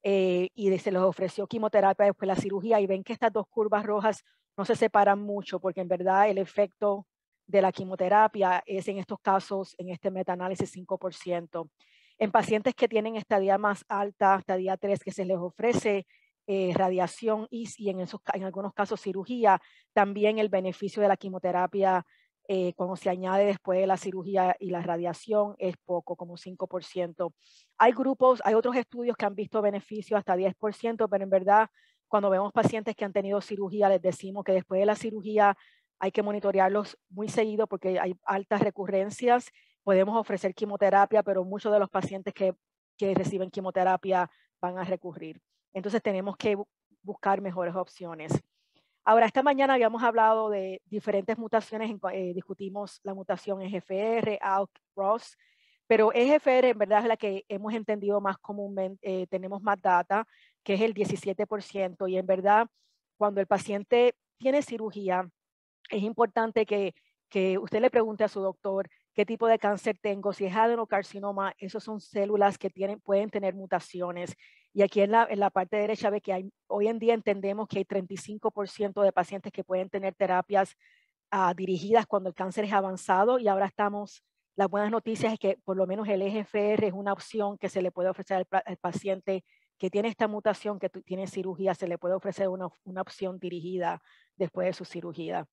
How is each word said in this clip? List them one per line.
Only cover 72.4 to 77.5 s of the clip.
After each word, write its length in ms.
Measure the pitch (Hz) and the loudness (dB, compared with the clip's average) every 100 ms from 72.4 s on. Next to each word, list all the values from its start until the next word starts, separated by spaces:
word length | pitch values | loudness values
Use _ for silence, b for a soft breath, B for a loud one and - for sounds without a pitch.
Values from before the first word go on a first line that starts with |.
| 202 - | 4 2
que 140 | 190 | -8
tienen, 300 | 185 196 208 | -6 -6 -6
pueden 280 | - 196 214 | 0 0 0
tener 260 | 208 196 | -4 -4
mutaciones, 800 | 190 190 175 - 180 175 175 175 - b b b | -6 -4 -4 -4 -8 -8 -8 -12 -14 b b b
Y 80 | 202 | 0
aquí 200 | 202 208 | 2 4
en 80 | 202 | 4
la, 160 | 226 226 | 4 2
en 100 | 208 | 0
la 120 | 196 | 0
parte 260 | 190 185 208 | 0 -2 -2
derecha 320 | 208 214 214 | -2 -2 -2
ve 100 | 202 | -2
que 120 | - | -4
hay, 180 | 185 190 _ _ | -6 -8 _ _
hoy 220 | 208 208 | -2 -2
en 100 | 226 | 0
día 160 | 226 | 0
entendemos 540 | 226 214 196 190 | 2 0 -2 -2